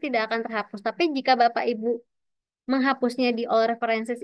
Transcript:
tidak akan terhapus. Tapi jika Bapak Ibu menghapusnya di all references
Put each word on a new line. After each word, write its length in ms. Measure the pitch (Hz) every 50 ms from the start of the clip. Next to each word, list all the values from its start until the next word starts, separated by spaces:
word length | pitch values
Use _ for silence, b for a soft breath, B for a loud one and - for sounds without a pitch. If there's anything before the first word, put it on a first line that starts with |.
| 311
tidak 160 | 294 247 226 220 214
akan 100 | 226 226 226
terhapus. 340 | 240 226 214 208 - - 202
Tapi 320 | - 233 214 - 349 330 285
jika 240 | 269 254 262 254 233
Bapak 280 | 240 233 233 226 - 240 240
Ibu 280 | 214 214 233 240 240 - _ _ _ _ _ _ _ _ _ _ _ _
menghapusnya 640 | - 262 269 254 269 262 262 254 240 240 254 254 247 240 226
di 80 | 233
all 240 | - 214 226 226 226
references 500 | 233 233 240 233 226 220 226 233 240 247